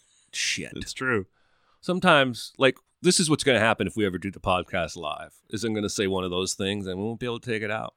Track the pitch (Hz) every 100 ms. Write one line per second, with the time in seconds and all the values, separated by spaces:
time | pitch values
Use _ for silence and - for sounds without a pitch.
0 | _ _ _ - - - 71 - - -
1 | 131 110 92 _ _ _ _ _ - 180
2 | 180 147 131 110 - - 131 - _ -
3 | 170 175 156 147 139 113 113 104 92 110
4 | 101 87 98 90 101 90 82 92 82 87
5 | 76 73 78 _ - 104 113 107 101 -
6 | 95 95 92 90 92 - 98 104 92 92
7 | 107 113 123 117 127 110 107 110 117